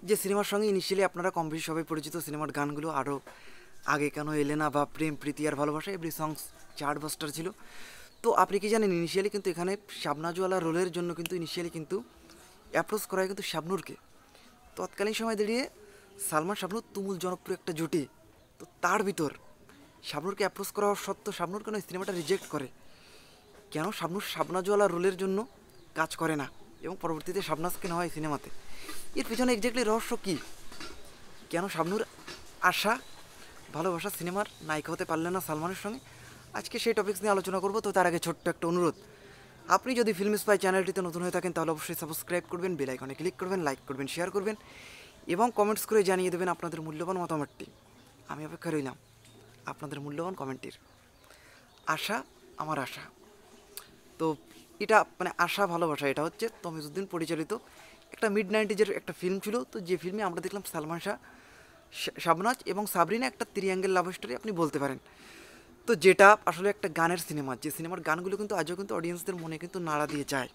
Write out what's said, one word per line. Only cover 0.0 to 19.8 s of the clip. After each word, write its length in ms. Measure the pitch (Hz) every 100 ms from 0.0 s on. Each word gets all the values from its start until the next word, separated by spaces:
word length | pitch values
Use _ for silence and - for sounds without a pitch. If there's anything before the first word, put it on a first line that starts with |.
| 180
যে 80 | 208
সিনেমার 260 | 196 202 202
সঙ্গে 160 | 202 214
initially 300 | 190 - 196 190
আপনারা 200 | 175 180 180
কম 80 | 160
বেশি 120 | 160 160
সবাই 140 | 160 160
পরিচিত, 240 | 156 147 170 151
সিনেমার 240 | 147 151 143
গানগুলো 300 | 143 147 156 147
আরও 160 | 131 139 - - - - - - -
আগে 140 | 143 143 147
কেন 120 | 151 151
এলে 120 | 143 151
না 60 | 151 143
বা 60 | 143 -
প্রেম, 180 | 156 147
প্রীতি 200 | 147 147 151
আর 60 | 143
ভালোবাসা, 280 | 147 151 156 190
every 140 | 165 151
songs 200 | 156 151 - - - -
চার্টবাস্টার 500 | 143 147 151 - 156 147
ছিল। 100 | 165 - - - - - - -
তো 60 | 233 -
আপনি 140 | 180 196
কি 40 | 208
জানেন, 180 | 220 208 175
initially 300 | 170 185 196 202
কিন্তু 120 | 196
এখানে 200 | 165 180 202 - -
শাবনাজওয়ালা 560 | 165 143 160 175 185 185
রোলের 300 | 165 165 185 170
জন্য 120 | 175 165
কিন্তু 140 | 165 180
initially 320 | 165 - 175 165
কিন্তু 180 | 156 190 247 - - - - - -
অ্যাপ্রোচ 300 | - 170 208 -
করা 100 | 185
হয় 80 | 190
কিন্তু 140 | 196 196
শাবনূরকে। 440 | 165 156 185 - - - - - - - - - -
তৎকালীন 380 | 185 - 202 220
সময় 160 | 226 220
দাঁড়িয়ে 240 | 208 233 285 - - - - - -
সালমান 280 | 156 165 208
শাবনূর 220 | 180 208 -
তুমুল 220 | 196 196 190
জনপ্রিয় 320 | 180 180 - 190
একটা 120 | - 160
জুটি। 240 | 165 175 131 - - - - _
তো 40 | - -
তার 160 | 180 196 196
ভিতর 240 | 196 147 - - - - -